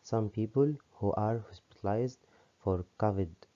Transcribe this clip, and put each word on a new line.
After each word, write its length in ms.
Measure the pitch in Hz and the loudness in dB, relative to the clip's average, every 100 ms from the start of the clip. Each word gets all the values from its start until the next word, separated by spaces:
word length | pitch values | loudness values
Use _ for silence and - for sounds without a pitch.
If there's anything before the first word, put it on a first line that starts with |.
| - | -2
Some 160 | 113 107 107 | -2 0 -2
people 320 | 110 131 143 147 _ - | -2 2 2 0 _ -2
who 100 | 101 | 0
are 260 | 101 107 113 107 | 2 0 0 -6
hospitalized 680 | - _ - 98 107 127 127 _ _ _ _ | -18 _ -6 -2 0 -2 -4 _ _ _ _
for 120 | - 92 90 _ | -2 -2 -4 _
covid 300 | 107 98 87 82 - | 0 0 -2 -6 -20